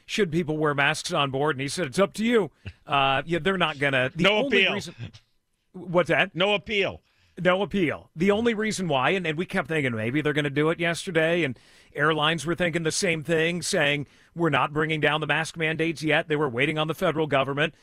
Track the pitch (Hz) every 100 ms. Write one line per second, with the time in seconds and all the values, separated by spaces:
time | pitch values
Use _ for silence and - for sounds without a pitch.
0 | - - 190 156 147 156 151 139 143 156
1 | - 147 139 131 151 131 139 185 156 143
2 | 190 - 226 240 165 _ - - - 143
3 | 135 135 160 170 160 190 160 143 143 135
4 | 127 156 190 214 277 202 190 202 170 143
5 | 117 - _ _ _ _ _ 185 180 175
6 | 165 143 190 156 196 208 - 208 170 82
7 | _ _ _ - 175 185 202 202 156 92
8 | - 156 190 202 240 214 214 185 180 135
9 | 131 190 170 156 185 190 170 160 135 113
10 | 113 147 151 147 147 139 156 170 170 165
11 | - 165 160 175 147 117 - - - -
12 | 147 156 151 165 143 170 175 165 160 -
13 | 196 165 151 165 165 175 - 185 143 147
14 | 139 _ _ 165 165 135 147 147 156 156
15 | 147 151 147 147 160 170 160 160 165 156
16 | 151 151 170 147 147 117 147 156 156 160
17 | 185 160 156 139 139 139 160 -